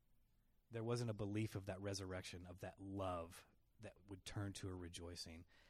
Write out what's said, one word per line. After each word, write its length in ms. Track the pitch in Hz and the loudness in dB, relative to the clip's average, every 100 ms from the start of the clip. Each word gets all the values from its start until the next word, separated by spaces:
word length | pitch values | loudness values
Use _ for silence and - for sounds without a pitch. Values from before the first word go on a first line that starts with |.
| _ - - - - - _ | _ -20 -20 -20 -20 -20 _
There 120 | 117 | -2
wasn't 260 | 113 120 120 | 2 4 4
a 40 | |
belief 420 | 101 104 104 110 104 | 2 4 6 4 2
of 100 | 95 | 0
that 140 | 95 | 0
resurrection, 600 | 101 98 95 92 90 92 87 | 2 0 0 -2 -2 -6 -8
of 100 | 87 | -6
that 140 | 92 - | -6 -6
love 640 | 98 98 95 87 82 87 - - - - | -2 2 4 2 0 -8 -16 -20 -20 -12
that 100 | 110 - - | -12 -12 -10
would 140 | 95 - | -8 -4
turn 280 | 110 101 | 0 0
to 160 | 95 98 | 0 -2
a 60 | 92 | -2
rejoicing. 680 | 87 92 85 85 - 82 87 - | -4 -4 -4 -4 -6 -6 -12 -18